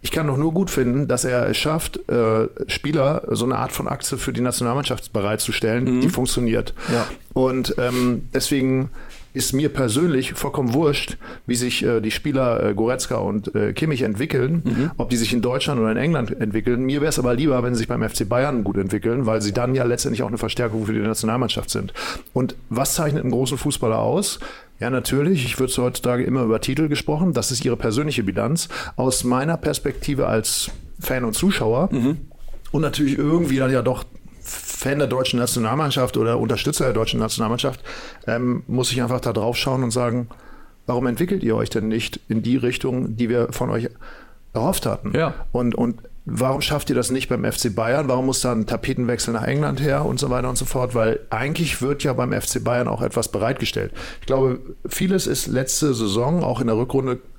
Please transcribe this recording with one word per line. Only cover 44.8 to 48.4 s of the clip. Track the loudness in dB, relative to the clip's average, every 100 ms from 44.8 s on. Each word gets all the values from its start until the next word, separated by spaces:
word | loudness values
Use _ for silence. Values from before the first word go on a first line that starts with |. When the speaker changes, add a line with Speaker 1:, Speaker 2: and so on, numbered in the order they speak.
| -2
Speaker 1:
hatten?“ | -2 -2 0
Speaker 2:
Ja. | 0 -2 -4
Speaker 1:
Und, | 0 0 0
und | 0 -2 -10 -14 -6
warum | 0 0 0
schafft | 0 -2 0
ihr | 0
das | 2
nicht | -2 0
beim | 0 0
F | 0
C | -2
Bayern? | 0 0 2 2
Warum | 2 2
muss | 2